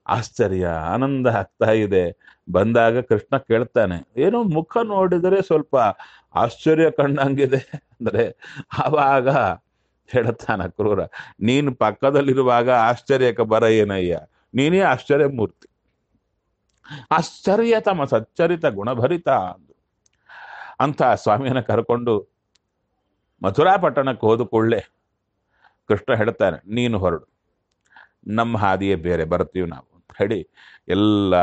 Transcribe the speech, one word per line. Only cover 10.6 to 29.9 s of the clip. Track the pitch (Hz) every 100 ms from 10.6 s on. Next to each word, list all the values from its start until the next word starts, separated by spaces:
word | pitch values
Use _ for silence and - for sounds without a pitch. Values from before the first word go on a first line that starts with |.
| 90
ಕ್ರೂರ, | - 107 98 82 - - -
"ನೀನು | 107 135 147 127
ಪಕ್ಕದಲ್ಲಿರುವಾಗ | 110 101 139 143 139 131 127 120 120
ಆಶ್ಚರ್ಯಕ್ಕೆ | 123 113 123 - 135 127 113
ಬರ | 110 110
ಏನಯ್ಯ, | 113 110 101 98 90 82 - _ _
ನೀನೇ | 113 143 185
ಆಶ್ಚರ್ಯ | 180 127 - 143 143
ಮೂರ್ತಿ." | 131 101 _ _ _ _ _ _ _ _ _ _ _ _ _ - 147 120
ಆಶ್ಚರ್ಯತಮ | - - - - 202 233 220 214 180 139
ಸಚ್ಚರಿತ | 117 113 - 170 170 160
ಗುಣಭರಿತ | 98 107 127 120 170 156
ಅಂದ್ರು. | 127 92 90 76 _ _ _ _ _ _ - - - - -
ಅಂಥ | 139 143 135 104
ಸ್ವಾಮಿಯನ್ನ | - 104 135 127
ಕರ್ಕೊಂಡು | - 110 113 120 120 107 - _ _ _ _ _ _ _ _ _ _ -
ಮಥುರಾ | 95 98 170 196
ಪಟ್ಟಣಕ್ಕೆ | 170 135 135 123 110
ಹೋದ | 113
ಕೂಡ್ಲೆ | 117 110 113 113 - _ _ _ _ _ _ _ _ _ -
ಕೃಷ್ಣ | 104 - 113
ಹೇಳ್ತಾನೆ, | 107 104 98 80 95
"ನೀನು | 113 123 107
ಹೊರಡು, | 92 80 - _ _ _ _ _ _ - - _ -
ನಮ್ಮ | 107 117 113
ಹಾದಿಯೇ | 101 95 98 92
ಬೇರೆ, | 85 85 80
ಬರ್ತೀವಿ | 87 92 92 87
ನಾವು" | 82 -